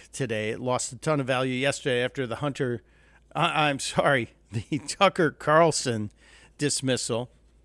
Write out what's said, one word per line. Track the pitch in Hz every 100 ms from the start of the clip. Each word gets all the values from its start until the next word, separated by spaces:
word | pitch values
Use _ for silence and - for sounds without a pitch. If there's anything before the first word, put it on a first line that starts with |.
| -
today. | - 131 107 107
It | 110
lost | 123 123 -
a | 120
ton | 156 151
of | 127
value | 127 131
yesterday | 127 139 - 147 123
after | 123 - 123
the | -
Hunter, | 147 127 131 120 - _ _ _ _ 139
uh, | 165
I'm | 147 151 135
sorry, | - - 180 135 113 _
<laughs> | _
the | 110 - 147 -
Tucker | - 190 - 151
Carlson | - - 156 170 - 123 113 104 - - - - -
dismissal. | 147 - 131 120 - 117 123 _ _ _